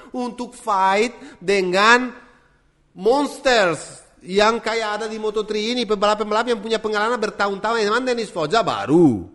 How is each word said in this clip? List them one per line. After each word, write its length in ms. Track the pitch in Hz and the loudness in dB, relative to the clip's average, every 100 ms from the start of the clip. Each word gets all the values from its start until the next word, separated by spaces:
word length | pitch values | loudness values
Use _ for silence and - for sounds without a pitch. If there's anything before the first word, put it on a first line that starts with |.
| 269 | -12
untuk 460 | 254 240 - 240 - | -8 -8 -8 -12 -10
fight 800 | 220 196 190 202 240 - - - | -2 2 2 2 0 -4 -20 -10
dengan 720 | 170 202 185 185 214 247 254 - - _ _ _ _ _ _ 170 | -2 0 2 4 6 6 4 -10 -20 _ _ _ _ _ _ -2
monsters 1080 | 202 277 285 - 269 233 185 156 - - - _ | 2 2 0 -2 0 2 2 -2 -8 -20 -20 _
yang 400 | 180 196 214 233 | -4 2 2 2
kayak 400 | 226 226 214 208 | -2 -4 -4 -4
ada 40 | 220 | -6
di 100 | 220 | -6
Moto 240 | 214 214 | -4 -4
three 320 | 214 214 220 | -4 -4 -2
ini, 140 | 247 214 | -2 -2
pembalap-pembalap 580 | 208 208 208 214 214 240 | 0 0 0 0 -2 0
yang 100 | 226 | -4
punya 160 | 220 220 | -2 -4
pengalaman 400 | 214 208 220 247 | -2 -2 -2 -2
bertahun-tahun. 600 | 208 196 202 196 214 233 | -4 -2 -4 -2 -2 0
Emang 240 | 208 233 254 | 0 0 0
Dennis 240 | 240 208 | -4 -4
Foggia 320 | 175 151 220 | -4 0 0
baru? 600 | 170 110 98 165 160 104 82 | 0 -2 2 6 6 4 -6